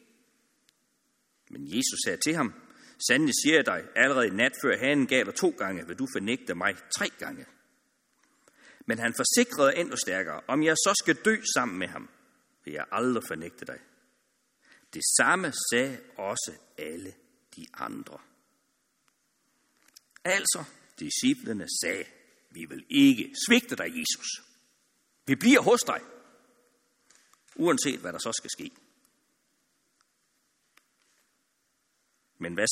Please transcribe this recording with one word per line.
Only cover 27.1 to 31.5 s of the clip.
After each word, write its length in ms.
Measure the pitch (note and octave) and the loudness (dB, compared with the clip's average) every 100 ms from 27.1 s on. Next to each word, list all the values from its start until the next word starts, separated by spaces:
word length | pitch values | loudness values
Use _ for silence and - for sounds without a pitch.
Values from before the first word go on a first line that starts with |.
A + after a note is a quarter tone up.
| _ _ _ _ - | _ _ _ _ -2
uanset 440 | E3+ C3+ D3 - | 0 2 0 -4
hvad 140 | F2 | -8
der 60 | E2 | -8
så 120 | A2+ - | -6 -8
skal 120 | - | -10
ske." 220 | - - - _ _ _ _ _ _ _ _ _ _ _ _ _ _ _ _ _ _ _ _ _ _ _ _ _ _ _ | -12 -12 -16 _ _ _ _ _ _ _ _ _ _ _ _ _ _ _ _ _ _ _ _ _ _ _ _ _ _ _